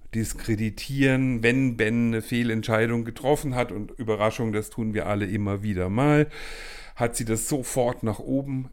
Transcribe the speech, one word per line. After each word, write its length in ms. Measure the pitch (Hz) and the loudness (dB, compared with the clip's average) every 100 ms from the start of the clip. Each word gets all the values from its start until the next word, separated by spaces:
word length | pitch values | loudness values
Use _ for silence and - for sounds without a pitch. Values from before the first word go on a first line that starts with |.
| - | -8
diskreditieren, 1300 | 110 107 - - 107 110 - - 139 135 131 131 117 | -4 -4 -4 -2 0 0 -4 -6 2 4 4 2 2
wenn 340 | 117 131 131 117 | 2 4 2 2
Ben 300 | 110 120 117 | 2 4 2
eine 160 | 113 | 0
Fehlentscheidung 800 | - 120 120 113 113 110 113 117 | 0 0 2 0 2 2 4 0
getroffen 500 | 113 - 131 147 143 | -2 -4 0 2 0
hat. 160 | 123 120 | -2 -2
Und 200 | 104 107 | -4 -8
Überraschung, 640 | - 113 104 110 - 113 | -8 -2 2 2 2 -2
das 160 | 95 - | -2 -4
tun 240 | - 110 | -4 -2
wir 120 | 104 85 | -2 0
alle 200 | 101 101 | 0 0
immer 360 | 107 101 101 | 0 0 -2
wieder 280 | 107 90 92 | -2 0 0
mal, 400 | 110 147 147 151 - - - - - - - | 2 4 6 4 0 -12 -12 -12 -14 -16 -2
hat 200 | 117 - | -2 -2
sie 100 | 113 | -2
das 240 | 113 - | -2 0
sofort 520 | 143 123 131 120 123 | -2 0 0 0 0
nach 160 | 110 98 | -2 -4
oben 520 | 131 135 139 131 127 | -2 -2 -2 -6 -6